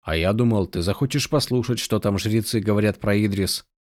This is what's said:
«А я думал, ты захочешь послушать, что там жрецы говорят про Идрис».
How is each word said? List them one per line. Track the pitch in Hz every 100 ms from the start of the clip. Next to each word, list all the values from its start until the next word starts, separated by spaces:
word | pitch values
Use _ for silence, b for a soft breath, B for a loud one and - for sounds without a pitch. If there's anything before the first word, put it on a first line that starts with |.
«А | - 80
я | 87
думал, | 107 120 107 90
ты | 90
захочешь | 85 98 139 147 -
послушать, | 147 - 127 117 117
что | - 110
там | 104 101
жрецы | 110 113 107 113
говорят | 104 104 104 98
про | 107
Идрис». | 104 107 98 92 - - _